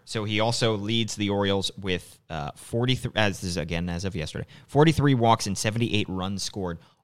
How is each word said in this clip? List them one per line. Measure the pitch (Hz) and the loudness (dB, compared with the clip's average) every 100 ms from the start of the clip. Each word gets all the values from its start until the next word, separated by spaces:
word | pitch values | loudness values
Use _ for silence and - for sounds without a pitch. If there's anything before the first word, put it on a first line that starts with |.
so | - 113 107 | -8 -6 -2
he | 107 | 0
also | 113 120 117 104 | 0 2 0 0
leads | 104 117 110 104 | 0 0 -2 -2
the | 101 | 0
Orioles | 101 98 98 95 - | 2 2 2 -2 -6
with, | 95 87 - - - | -4 -4 -4 -20 -12
uh, | 80 73 - | -8 -8 -10
forty-three, | - 117 123 127 - 107 | -6 -2 0 0 -2 0
as | 104 87 | 0 0
this | 92 | -4
is | 87 | -4
again | 80 85 87 | -4 -4 -4
as | 87 | -4
of | 95 85 | -6 -6
yesterday, | 76 76 - - - | -6 -8 -12 -16 -2
forty-three | 139 160 147 143 | 4 6 6 4
walks | 127 113 110 104 | 4 6 4 2
and | 95 | -2
seventy-eight | 110 117 120 104 98 | -2 0 0 0 0
runs | 92 92 95 | -4 -4 -6
scored. | - 104 90 82 - _ | -6 -6 -6 -8 -14 _